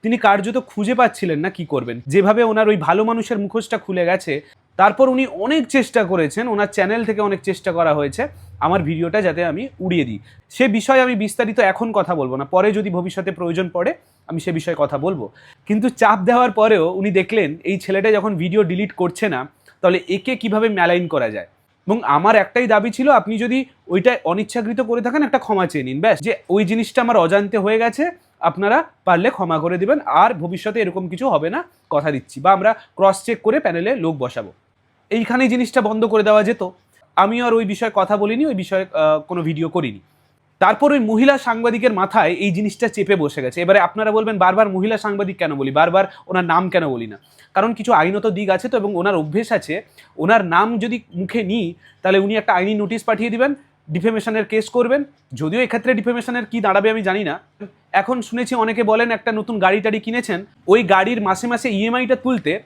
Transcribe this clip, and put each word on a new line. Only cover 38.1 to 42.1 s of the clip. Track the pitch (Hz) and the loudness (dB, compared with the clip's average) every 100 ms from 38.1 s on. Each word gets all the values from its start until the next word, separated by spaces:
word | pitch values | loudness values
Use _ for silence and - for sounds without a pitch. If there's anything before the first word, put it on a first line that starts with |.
| 208 | 0
বলিনি, | 208 233 302 | 0 0 -2
ওই | |
বিষয়ে, | 208 180 190 185 | -2 -2 -4 -2
আহ, | 156 156 156 | 0 2 2
কোনো | 156 175 | -2 -4
ভিডিও | 160 156 160 | -4 -2 -2
করিনি। | - 127 101 _ _ _ _ _ _ | -2 -4 -8 _ _ _ _ _ _
তারপর | 190 214 294 | 2 4 2
ওই | 285 | 2
মহিলা | 220 220 269 277 | 2 2 4 2
সাংবাদিকের | 247 226 233 226 240 | 0 -2 -2 0 0
মাথায় | 202 190 | 0 0